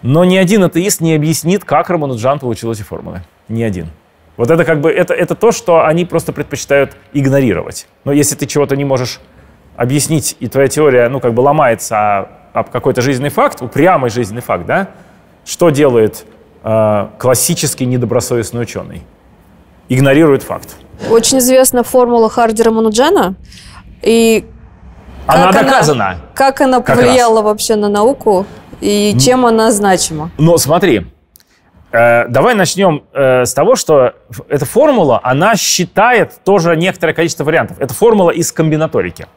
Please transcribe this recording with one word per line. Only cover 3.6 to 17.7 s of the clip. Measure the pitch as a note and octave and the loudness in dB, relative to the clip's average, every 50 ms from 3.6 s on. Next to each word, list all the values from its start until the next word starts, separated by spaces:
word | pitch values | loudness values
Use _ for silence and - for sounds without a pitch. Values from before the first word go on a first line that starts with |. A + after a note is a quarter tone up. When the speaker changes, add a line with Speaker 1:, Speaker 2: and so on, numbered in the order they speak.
| A#2 | -4
Speaker 1:
один. | A2+ G2 F#2 E2 E2 D#2+ _ _ _ _ _ _ _ _ - | -4 -4 -6 -8 -12 -14 _ _ _ _ _ _ _ _ -4
Вот | A#2 A#2+ | 0 0
это | E3 E3 E3+ | 2 2 4
как | D#3+ E3 D3+ | 2 2 0
бы, | C#3+ D#3+ | 0 0
это, | - E3+ F3+ - - | 0 0 0 -2 -2
это | - F3 - E3+ | -4 -2 -4 -4
то, | - - A#3 | 0 0 0
что | A3+ - - - E3+ E3 D#3+ | 0 0 -2 0 2 2 4
они | D3+ D#3 E3+ F3+ | 2 0 0 -2
просто | F3 - E3 - - B2+ | -2 -4 -6 -6 -6 -8
предпочитают | - D3 - - C3 - - C#3+ C#3 C#3 - - - _ _ _ | -8 -8 -8 -8 -12 -4 0 4 4 4 2 0 -20 _ _ _
игнорировать. | D3 C#3 C3+ C3 C#3 C#3 A#2+ F#2 E2 E2 - - - - _ _ _ _ | -2 0 2 2 2 2 0 0 -2 -4 -10 -12 -16 -18 _ _ _ _
Но | C3+ | -2
если | C#3+ C#3+ D3 - - | 0 0 0 0 -2
ты | - D3 | -6 -8
чего-то | - - D3 C#3+ C3+ C#3 | -4 -2 -2 0 0 -2
не | C3+ C#3+ | -4 -2
можешь | C#3 C3+ B2+ B2+ A#2+ - - - _ _ - - _ _ _ _ _ _ | -2 -2 -2 -2 -6 -10 -14 -18 _ _ -20 -20 _ _ _ _ _ _
объяснить, | - B2+ B2 C3 D3 C3 - D#3+ D3+ - - - _ | -6 -4 -2 -2 -2 -2 -2 -2 -2 -2 -4 -10 _
и | - A#2 | -12 -6
твоя | - C3+ C#3 C3+ | 0 0 0 0
теория, | - D3 D#3 D3 B2+ B2 A#2+ A#2+ | 2 2 2 4 4 4 2 2
ну, | C3 C#3 | 0 -2
как | A#2 B2 A2+ | -2 -2 0
бы | A#2 | 2
ломается | B2+ C#3+ C#3+ D#3 D3 B2+ A#2 A2 - - A#2 G#2+ G#2 G#2 G2+ G2 | 2 2 2 2 2 2 0 -2 -4 -6 -4 -2 0 0 0 -2
о-, | G2 - - - _ - _ | -4 -8 -14 -20 _ -8 _
об | A2 A2 - | -6 -6 -4
какой-то | - B2 - C#3+ B2 - | -6 -4 -2 -2 -2 0
жизненный | A#2+ C#3 C#3 B2+ C3 D3 | 0 -2 -2 -2 -4 -6
факт, | - - B3+ C#4+ - - | -2 0 -2 -2 -2 -6
упрямый | - A#2 - - C#3+ F3+ F#3 D#3 C3 A#2+ | -14 -10 -2 0 2 2 2 2 0 -2
жизненный | G#2 A#2+ B2 G2 G#2+ A#2+ A#2+ | -4 -4 -6 -6 -6 -12 -6
факт, | - A2+ F2+ F2 E2+ | -6 -6 -6 -4 -4
да? | B2+ E3+ G3 F#3+ - - - - _ _ _ _ _ _ _ | -4 -4 -4 -6 -10 -20 -20 -20 _ _ _ _ _ _ _
Что | - - - F3+ F3 | -16 -4 0 2 2
делает, | D3 C3 D3 C#3+ B2 A#2 A2 G#2 - - - - - - - _ _ _ _ | 2 4 2 2 4 4 2 2 -2 -6 -20 -20 -20 -20 -20 _ _ _ _
э, | A2 A2 A2 A2 G#2+ G#2+ G#2 G2+ - - - | -2 0 0 2 2 0 -2 -4 -6 -10 -4
классический | - B2 C3 A#2+ - - F3 E3+ - C#3+ | 0 0 0 0 0 -2 -4 -4 -4 -6